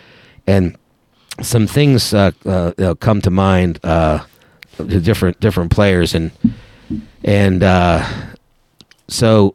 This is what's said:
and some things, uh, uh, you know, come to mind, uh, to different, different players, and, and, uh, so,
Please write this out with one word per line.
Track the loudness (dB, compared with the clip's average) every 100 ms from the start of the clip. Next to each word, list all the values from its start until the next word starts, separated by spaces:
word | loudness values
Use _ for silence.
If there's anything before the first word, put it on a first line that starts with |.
| -20 -20 -20 _ 0
and | 0 0 -6 _ _ _ _ _ -14
some | -4 -2 0
things, | 0 2 2 0
uh, | 0 0 -2 -4
uh, | -2 -2 -2
you |
know, | -2
come | -2 -2 0
to | 0
mind, | 0 2 2 0 -2
uh, | -2 0 0 -2 -6 _ _ _ -20 -14
to | -4 -2
different, | 0 0 -2 0
different | -2 -2 -2
players, | 0 2 2 0
and, | -2 -6 -4 -4 -4 -14 -20 -12 -12 -12 _
and, | 0 2 2 2
uh, | 2 2 2 0 -2 -10 -14 -20 _ _ _ _ -20 _ -12
so, | -2 2 4 2